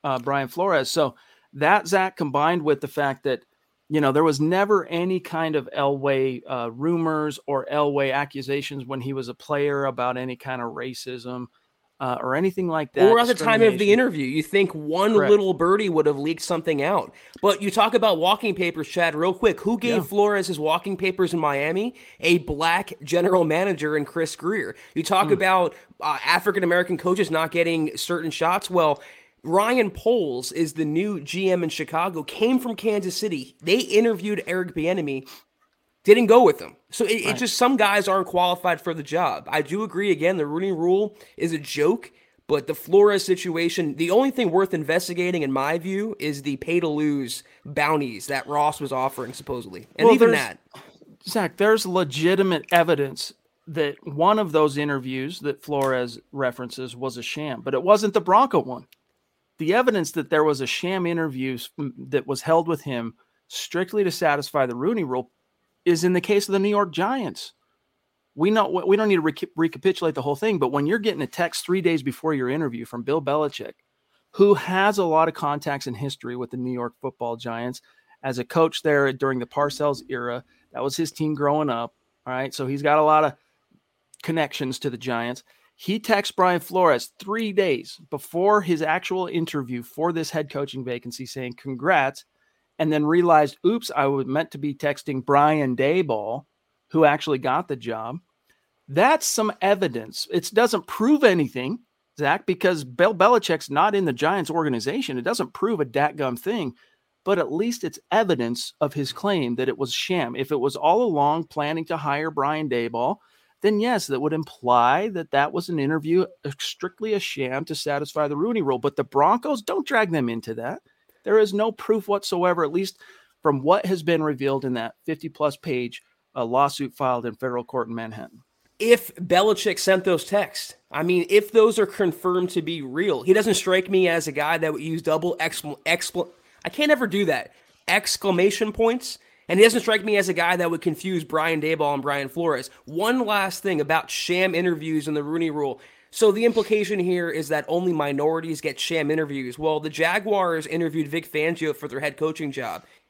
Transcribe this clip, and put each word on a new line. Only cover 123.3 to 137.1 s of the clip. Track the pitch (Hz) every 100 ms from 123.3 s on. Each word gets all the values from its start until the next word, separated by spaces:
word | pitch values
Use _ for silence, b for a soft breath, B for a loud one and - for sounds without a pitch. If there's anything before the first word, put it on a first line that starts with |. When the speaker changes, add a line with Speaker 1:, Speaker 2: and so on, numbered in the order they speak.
| _
Speaker 1:
from | 151 139
what | 147 196 180
has | 180
been | 156 165
revealed | 151 131 135 135 131
in |
that | 120 113 - -
fifty-plus | 160 156 - 151 139
page, | 165 127 120 - _ _ _ 127
uh, |
lawsuit | 117 127 147 - 135
filed | - 131 123
in | 117
federal | 110 131 123
court | 120 131 107
in |
Manhattan. | 113 113 110 - - _ _ _ -
Speaker 2:
If | 226 240 - -
Belichick | 175 180 214 202 208 175
sent | 190 185
those | 185 165 -
texts, | 202 180 - - - _
I | 147
mean, | 175 180 170
if | 208 208
those | 226 220 220
are | 196
confirmed | - 185 160 185 180 180
to | 175
be | 156 165
real, | 131 147 202 131
he | 160
doesn't | 202 214
strike | - 190 185 185
me | 190 175
as | 165 156
a |
guy | 143 151 165
that | 160
would | 151
use | 156 160
double | 160 156 175 -
excla-, | 160 - 151 139
excla-, | - 175 - 180 175 b b b
I | -
can't | - 302
ever | 277
do | 220